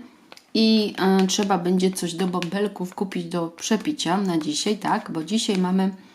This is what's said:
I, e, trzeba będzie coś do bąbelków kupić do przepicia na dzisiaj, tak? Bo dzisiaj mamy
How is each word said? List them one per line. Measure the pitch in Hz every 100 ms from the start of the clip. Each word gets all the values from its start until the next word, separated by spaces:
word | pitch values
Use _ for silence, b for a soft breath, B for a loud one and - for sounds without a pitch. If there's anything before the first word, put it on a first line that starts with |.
| B B B - _
I, | 214 220 220 208 -
e, | 190 190 190
trzeba | 190 196 190
będzie | 175 185 190
coś | 185 175
do | 165 190
bąbelków | 180 175 196 202 202 180 -
kupić | 196 185 170
do | 175 165
przepicia | - - 214 - 151 160 185
na | 196 165
dzisiaj, | 151 147 208 214
tak? | 156 196 214
Bo | 160
dzisiaj | 160 220 - 196
mamy | 180 190 190 190 B